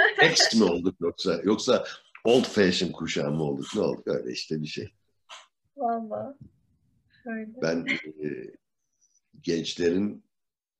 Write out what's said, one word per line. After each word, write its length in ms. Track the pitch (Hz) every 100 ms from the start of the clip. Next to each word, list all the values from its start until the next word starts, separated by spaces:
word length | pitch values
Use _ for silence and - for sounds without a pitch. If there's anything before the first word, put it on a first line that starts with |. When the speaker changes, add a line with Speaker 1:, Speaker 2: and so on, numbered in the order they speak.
| 381 392
Speaker 1:
<laughs> 80 | -
Speaker 2:
X 220 | - -
mi 100 | 113
olduk 320 | 98 85 87 -
yoksa, 400 | 85 - 92 82
yoksa 400 | 87 107 - 110 - - _ -
old 200 | 110 120
fashion 480 | - - 92 90 85
kuşağı 380 | - 80 - 73
mı 120 | 76
olduk? 240 | 76 69 65
Ne 60 | 107
olduk? 260 | 82 62 -
Öyle 260 | 73 64
işte 300 | 62 - 78
bir 40 | 76
şey. 280 | - - - _ _ _ - - _ _ 277
Speaker 1:
Vallahi. 600 | 240 233 220 208 226 277 - _ _ _ _ _ _ _ 240
Öyle. 260 | 226 214 -
Speaker 2:
Ben, 240 | 82 82 - 85 78 78
e, 40 | 76 65 - - _ _ _ _ _ _ _ -
gençlerin, 840 | - 82 80 - 87 90 104 - _ _ _ _ _ _